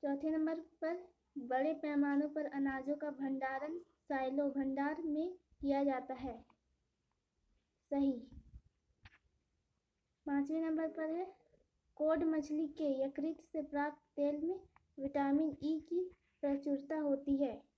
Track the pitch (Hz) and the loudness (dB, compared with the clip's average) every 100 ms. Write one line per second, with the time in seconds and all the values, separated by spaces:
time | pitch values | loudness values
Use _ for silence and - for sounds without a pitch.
0 | 285 277 302 320 311 330 - _ 320 359 | -2 -2 0 2 0 -2 -6 _ -4 -4
1 | - _ _ - 240 254 285 311 302 285 | -8 _ _ -10 -2 2 2 0 0 2
2 | 285 285 302 302 294 277 277 269 269 294 | 4 4 2 0 -4 -2 0 -2 -2 -2
3 | 302 269 269 269 262 269 294 339 - _ | -4 -4 -4 -2 -2 -2 -4 -8 -10 _
4 | _ 277 262 269 285 277 269 269 285 311 | _ -2 0 2 0 2 -2 0 0 0
5 | 330 302 339 370 _ _ 277 277 277 262 | -2 0 -2 -4 _ _ 0 2 4 0
6 | - 254 262 226 - _ _ _ _ _ | -4 -8 -8 -10 -14 _ _ _ _ _
7 | _ _ _ _ _ _ _ _ _ 277 | _ _ _ _ _ _ _ _ _ 2
8 | 277 247 - - - - _ _ _ _ | 2 2 -6 -18 -18 -20 _ _ _ _
9 | - - _ _ _ _ _ _ _ _ | -20 -20 _ _ _ _ _ _ _ _
10 | _ _ - 285 277 311 320 311 320 320 | _ _ -2 0 2 0 2 0 0 -2
11 | 311 330 370 - _ _ _ _ _ - | -2 -2 -4 -8 _ _ _ _ _ 0
12 | - 311 320 311 285 302 311 302 302 262 | 2 4 4 2 0 -2 -2 -2 0 2
13 | 269 269 294 311 - 320 294 285 294 302 | 0 0 -4 -4 -6 -6 -4 -2 -2 -4
14 | _ - 285 294 320 381 - _ _ - | _ 0 0 2 -2 -4 -6 _ _ -8
15 | 269 285 277 285 311 285 285 311 311 349 | -4 0 4 4 2 0 -2 -2 0 -2
16 | 370 - _ _ 285 277 285 277 277 311 | -2 -8 _ _ 0 0 0 -2 0 -2
17 | 294 277 285 269 277 208 - | 2 0 2 2 2 -2 -14